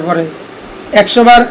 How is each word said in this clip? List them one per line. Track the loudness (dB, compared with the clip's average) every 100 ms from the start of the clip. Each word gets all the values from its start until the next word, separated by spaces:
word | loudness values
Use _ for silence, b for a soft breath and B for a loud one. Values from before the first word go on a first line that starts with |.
| -4
পরে। | -6 -8 -12 -20 -20 -20 -20 -6
একশো | -4 -2 0
বার | 4 4 2